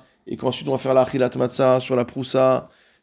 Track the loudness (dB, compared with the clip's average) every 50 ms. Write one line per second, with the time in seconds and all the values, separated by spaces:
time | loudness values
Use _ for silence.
0 | _ _ _ _ _ -12 -10 -4 -4 -4 -4 -4 -4 -4 -4 -2 -2 2 2 2
1 | 2 2 0 0 0 0 0 -2 -4 -2 0 0 2 2 2 2 0 -2 -2 -2
2 | -2 -2 -6 -8 -6 -2 2 2 4 4 2 0 -2 -8 _ _ _ _ _ _